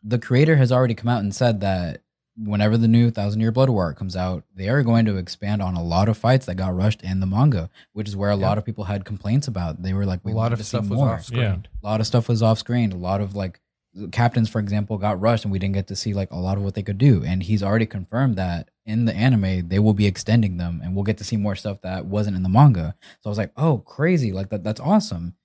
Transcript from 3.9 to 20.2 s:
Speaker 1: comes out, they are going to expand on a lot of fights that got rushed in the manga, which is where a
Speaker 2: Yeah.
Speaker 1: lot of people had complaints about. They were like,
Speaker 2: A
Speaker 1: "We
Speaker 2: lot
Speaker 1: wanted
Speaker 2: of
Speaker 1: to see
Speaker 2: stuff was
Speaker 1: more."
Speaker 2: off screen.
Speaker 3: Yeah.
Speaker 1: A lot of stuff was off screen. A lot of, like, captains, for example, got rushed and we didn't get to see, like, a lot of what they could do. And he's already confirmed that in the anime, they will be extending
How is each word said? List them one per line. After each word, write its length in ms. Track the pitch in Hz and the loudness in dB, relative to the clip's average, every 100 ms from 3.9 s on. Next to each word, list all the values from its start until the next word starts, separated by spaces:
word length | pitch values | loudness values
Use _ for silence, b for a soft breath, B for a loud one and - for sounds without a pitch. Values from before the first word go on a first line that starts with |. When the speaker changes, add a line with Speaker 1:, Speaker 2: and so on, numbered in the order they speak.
Speaker 1:
comes 220 | 71 98 92 | -4 -8 -4
out, 300 | 92 90 - 95 | -4 -4 -10 -8
they 140 | 95 | -2
are 140 | 135 | 0
going 200 | 117 113 110 | 4 4 4
to 120 | 95 | 0
expand 440 | 87 - 101 104 | -6 -8 -4 -2
on 140 | 92 90 | -2 -2
a 80 | |
lot 240 | 85 85 104 | 0 2 2
of 100 | 110 | 2
fights 280 | 117 131 - | 2 2 0
that 100 | 92 | -4
got 200 | 95 90 | -4 0
rushed 260 | 104 110 | 0 -2
in 180 | 92 95 | -4 -2
the 60 | 95 | -2
manga, 440 | 98 143 107 82 b b | 2 2 2 -4 b b
which 160 | 104 104 | -10 -8
is 80 | 98 | -2
where 140 | 101 | 0
a 80 | 101 | 2
Speaker 2:
Yeah. 100 | 95 | 2
Speaker 1:
lot 100 | 104 | 0
of 60 | 104 | -4
people 200 | 107 95 | -8 -6
had 180 | 101 | -6
complaints 440 | 92 101 101 127 143 | -6 -8 -2 -2 -2
about. 340 | 98 87 78 | -4 -6 -6
They 120 | 92 | -4
were 120 | 98 101 | -2 -2
like, 140 | 90 | -2
Speaker 2:
A 80 | 101 | -4
Speaker 1:
"We 40 | |
Speaker 2:
lot 100 | 110 | -2
Speaker 1:
wanted 100 | 117 | -2
Speaker 2:
of 60 | 117 | -2
Speaker 1:
to 40 | 104 | -4
see 40 | 123 | -4
Speaker 2:
stuff 100 | 104 | -2
was 80 | 113 | 0
Speaker 1:
more." 100 | 135 113 | 0 0
Speaker 2:
off 100 | - | -6
screen. 160 | 120 | -2
Speaker 3:
Yeah. 140 | 113 87 - - | -2 -2 -8 -10
Speaker 1:
A 20 | 104 | -4
lot 140 | 110 | -2
of 80 | 110 | 2
stuff 220 | 120 110 | 0 2
was 120 | 113 | 2
off 180 | 113 110 | 2 2
screen. 340 | - 123 113 | 0 0 0
A 40 | 92 | -2
lot 220 | 90 98 | -4 -2
of, 160 | 98 101 | -4 -4
like, 240 | 95 - _ _ _ 92 98 | -6 -8 _ _ _ -14 -8
captains, 360 | 101 120 123 110 | 0 0 2 0
for 120 | 110 | -2
example, 380 | 101 104 101 104 | -2 -2 -2 -2
got 220 | 104 95 | -2 0
rushed 240 | 107 117 | 2 2
and 80 | 104 | 0
we 80 | 95 | -2
didn't 140 | 98 | 0
get 140 | 98 95 | -2 -4
to 80 | 95 | -6
see, 160 | 113 | -4
like, 180 | 101 95 | -4 -4
a 60 | 85 | -4
lot 200 | 90 98 | -2 -2
of 60 | |
what 120 | 98 101 | -2 -4
they 80 | |
could 140 | 98 98 | -6 4
do. 240 | 139 101 76 | 6 6 2
And 180 | 92 | -2
he's 200 | 90 104 | 0 0
already 220 | 98 110 110 | 2 0 0
confirmed 500 | 101 92 117 135 95 | -4 -6 -2 0 0
that 320 | 92 85 - _ - | -2 -4 -8 _ -4
in 180 | 110 117 | 0 0
the 80 | 92 | 2
anime, 520 | 123 117 98 92 85 | 2 4 2 -2 0
they 120 | 95 | 2
will 140 | 107 104 | 4 4
be 100 | 104 | 2
extending 500 | 90 | 0